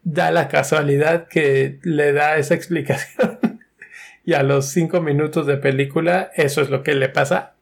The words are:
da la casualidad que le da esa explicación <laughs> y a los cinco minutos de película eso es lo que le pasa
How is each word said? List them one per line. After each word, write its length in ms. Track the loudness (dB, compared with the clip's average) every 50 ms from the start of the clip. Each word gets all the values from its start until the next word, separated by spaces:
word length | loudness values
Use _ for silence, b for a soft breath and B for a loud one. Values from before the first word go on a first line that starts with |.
| _
da 280 | -4 -4 -2 -2 0
la 160 | 0 0 -2
casualidad 800 | 0 -2 -2 0 0 0 0 2 0 0 2 2 2 0 0 -4
que 500 | _ -2 0 0 2 2 0 0 -2 -6 -8 -6
le 280 | -4 -2 0 0 0 2
da 240 | 2 0 0 0
esa 180 | 0 0 0 -2
explicación 840 | -2 -2 -6 -6 -6 -4 -4 -6 -6 -6 -12 -2 -2 -2 -2 -2 -4
<laughs> 840 | -6 -6 -6 -8 _ _ _ _ -20 -20 -20 -20 -20 -20 -20 _ _
y 80 | -2 0
a 80 | 0
los 280 | 2 2 2 0 0 0
cinco 320 | -2 -2 -2 0 -2 -2
minutos 440 | 0 0 4 4 4 4 4 0 0
de 120 | 0 -2
película 760 | 2 2 0 2 2 -2 0 0 0 2 2 0 0 -2 -4 0
eso 260 | 0 0 2 2 0
es 80 | 0 0
lo 100 | -2 -2
que 140 | 0 0 0
le 140 | 0 0 0
pasa 440 | 0 0 0 0 0 -2 -2 -8 _ _